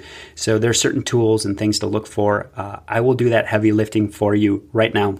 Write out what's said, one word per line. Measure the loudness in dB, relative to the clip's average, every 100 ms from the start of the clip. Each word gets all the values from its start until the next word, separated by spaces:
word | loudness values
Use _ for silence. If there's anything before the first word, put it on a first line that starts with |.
| -8 -20 -20
So | -8 -2 0
there | 2
are |
certain | 0 0 -2
tools | -2 0 2 2 -2
and | -2
things | -2 0
to | -2
look | -4 -4
for. | -2 0 0 -2
Uh, | -10 -12 -12 -4
I | 0
will | 2
do | 2 2
that | 2 0
heavy | 2 2
lifting | 2 0 0 -2
for | 0 0
you | 2 2 0 -2
right | 0 0
now. | 0 -2 -4